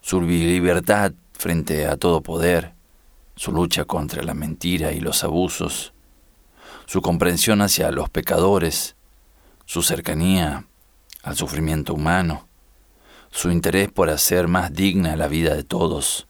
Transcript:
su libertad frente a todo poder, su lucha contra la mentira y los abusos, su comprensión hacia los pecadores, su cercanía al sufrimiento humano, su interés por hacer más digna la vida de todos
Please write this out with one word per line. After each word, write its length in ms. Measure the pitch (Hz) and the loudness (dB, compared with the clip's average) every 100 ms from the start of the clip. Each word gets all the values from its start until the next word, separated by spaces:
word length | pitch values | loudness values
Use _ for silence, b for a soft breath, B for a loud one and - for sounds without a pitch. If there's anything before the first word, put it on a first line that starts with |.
su 220 | - 92 | -2 -2
libertad 880 | 85 85 85 90 90 87 87 104 101 - _ | 0 2 2 2 2 2 2 2 2 -2 _
frente 540 | - 87 85 73 76 76 | -8 -2 -2 -2 -2 -2
a 100 | 76 | 0
todo 260 | 90 82 | 2 2
poder, 520 | 78 82 85 85 85 - _ _ _ - - - | 0 0 2 2 0 -16 _ _ _ -20 -20 -10
su 160 | - | -4
lucha 320 | 80 87 - | -2 0 -2
contra 380 | 73 80 73 - | -2 -4 -4 -6
la 120 | - | -6
mentira 580 | 76 76 80 87 90 78 | -6 -8 -6 -2 0 -2
y 80 | 78 | -2
los 220 | 76 - | -2 -2
abusos, 720 | - 80 90 - 80 - - _ _ _ _ _ _ B B B B | 0 0 0 -2 -6 -6 -10 _ _ _ _ _ _ B B B B
su 160 | 95 | -2
comprensión 600 | 90 85 87 85 - 104 | 0 2 2 2 2 2
hacia 280 | 101 - - | 2 2 0
los 200 | 69 - | -2 -4
pecadores, 880 | - - 85 92 98 82 - - _ _ _ _ _ b b | -4 0 2 4 4 2 -2 -8 _ _ _ _ _ b b
su 180 | - 85 | -8 -2
cercanía 840 | - - - 78 87 95 80 67 - _ _ _ _ - | -2 -2 -4 0 2 2 2 -4 -10 _ _ _ _ -16
al 140 | - 69 | -10 -6
sufrimiento 580 | 78 71 80 80 73 | -4 -2 0 0 -2
humano, 540 | 78 76 90 87 73 - _ _ _ _ B B B B | -2 2 2 0 -4 -10 _ _ _ _ B B B B
su 200 | - 90 | -4 0
interés 420 | 87 98 95 101 | 2 2 2 0
por 160 | - 85 | 2 2
hacer 400 | 78 - 90 87 | 2 2 2 2
más 240 | 90 90 | 2 0
digna 420 | 73 95 92 85 | 0 2 2 0
la 140 | 78 76 | 0 -2
vida 260 | 78 82 | 0 0
de 80 | 76 | 0
todos 640 | - - 82 78 - - - | -4 -2 0 0 -4 -6 -10